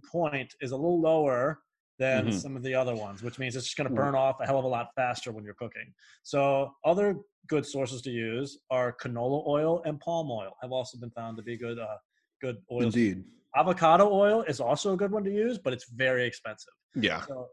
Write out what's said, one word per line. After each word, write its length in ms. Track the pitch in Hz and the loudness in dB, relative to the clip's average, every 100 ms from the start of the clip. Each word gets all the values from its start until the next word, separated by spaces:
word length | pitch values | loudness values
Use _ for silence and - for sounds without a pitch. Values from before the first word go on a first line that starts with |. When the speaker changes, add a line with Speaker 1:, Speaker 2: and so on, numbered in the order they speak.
| - | -6
Speaker 1:
point 400 | 170 156 139 120 - | -2 -2 -2 -6 -8
is 120 | 131 | -6
a 40 | 135 | -2
little 240 | 170 175 | 2 4
lower 600 | 160 160 143 123 139 156 _ _ _ - | 6 6 4 4 0 -2 _ _ _ -2
than 260 | 131 127 107 | 2 2 2
Speaker 2:
Mm-hmm. 80 | 98 | 0
Speaker 1:
some 160 | 139 131 | -4 -8
of 80 | |
the 100 | 131 | -2
other 220 | 127 123 113 | 0 0 -2
ones, 260 | 101 98 | -6 -8
which 160 | 120 131 | -10 -6
means 180 | 127 127 | -6 -6
it's 100 | 120 | -6
just 120 | - | -4
gonna 120 | 131 | -2
Speaker 2:
Mm-hmm. 60 | 131 | 0
Speaker 1:
burn 180 | 139 135 | 2 2
off 220 | 135 127 | 2 0
a 60 | 127 | 0
hell 100 | 139 | 0
of 80 | 127 | 0
a 20 | |
lot 200 | 120 117 - | -2 -4 -2
faster 360 | 127 117 123 | -2 -2 -8
when 120 | 110 | -10
you're 100 | 104 | -12
cooking. 400 | - 117 110 - _ - _ | -10 -10 -12 -16 _ -20 _
So 500 | - 143 139 135 135 - | -4 2 4 2 0 -2
other 340 | 151 180 208 190 - _ - | 2 4 2 0 -8 _ -2
good 180 | 151 | -2
sources 380 | - 139 127 127 | 0 -4 -4 -6
to 60 | 131 | -6
use 480 | 120 113 117 139 - - | -4 -4 -4 -6 -10 -4
are 240 | 127 123 - | -2 -2 -4
canola 460 | 127 117 127 143 147 | -8 -4 -2 0 0
oil 360 | 147 160 170 160 | 2 2 0 -2
and 140 | 147 | -6
palm 320 | 170 165 151 | -4 -4 -4
oil 220 | 110 98 - | -6 -8 -12
have 80 | 127 | -6
also 260 | 127 123 120 | -4 -6 -10
been 140 | 117 | -14
found 260 | 117 113 113 | -10 -10 -10
to 60 | |
be 120 | 113 117 | -10 -8
good, 200 | 117 117 | -8 -8
uh, 200 | 107 104 _ _ _ - | -10 -12 _ _ _ -10
good 160 | 131 110 - | -8 -8 -8
oils. 140 | 123 117 117 | -2 0 2
Speaker 2:
Indeed. 280 | 107 92 - _ _ - | 2 0 -10 _ _ 2
Speaker 1:
Avocado 560 | 175 180 165 175 208 | 2 4 6 8 8
oil 300 | 196 202 226 165 | 6 4 4 0
is 120 | 131 | -2
also 340 | 120 151 202 | 0 0 0
a 40 | 185 | 0
good 140 | 202 | 0
one 120 | 214 | -2
to 80 | 196 | -2
use, 280 | 208 226 220 | 0 0 0
but 120 | 135 | -4
it's 120 | 123 - | -4 -6
very 340 | 117 131 127 120 | 0 2 2 0
expensive. 480 | - 113 107 - _ _ - | -4 -12 -12 -18 _ _ 0
Speaker 2:
Yeah. 260 | 104 80 - | 2 2 -6
Speaker 1:
So, 200 | 127 123 | -10 -12